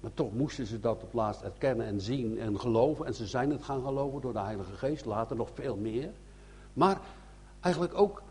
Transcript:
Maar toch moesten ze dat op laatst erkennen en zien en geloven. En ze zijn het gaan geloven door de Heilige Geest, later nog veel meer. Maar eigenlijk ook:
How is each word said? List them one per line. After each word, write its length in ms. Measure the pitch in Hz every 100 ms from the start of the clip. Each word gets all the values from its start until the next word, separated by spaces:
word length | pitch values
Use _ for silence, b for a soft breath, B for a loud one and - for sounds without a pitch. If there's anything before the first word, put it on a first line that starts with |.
Maar 120 | -
toch 180 | - 127
moesten 340 | 110 143 - 110
ze 140 | 113
dat 220 | 113 110
op 100 | 101
laatst 300 | 117 107 101
erkennen 440 | 101 - 139 113 117
en 140 | 101
zien 380 | 95 135 113 110
en 220 | 113 101
geloven. 460 | 123 113 139 147 -
En 80 |
ze 120 | 117 104
zijn 240 | 127 139
het 120 | 147
gaan 200 | - 135
geloven 380 | 131 139 139 139
door 120 | 127
de 60 | 110
Heilige 340 | 98 107 92
Geest, 320 | 98 135 151
later 320 | 117 104 113 113
nog 140 | 113
veel 220 | - 135 101
meer. 340 | 110 113 160 - B B B B B
Maar 280 | - 180 196 B B B B B B
eigenlijk 340 | 180 160 175
ook: 280 | - 202 - -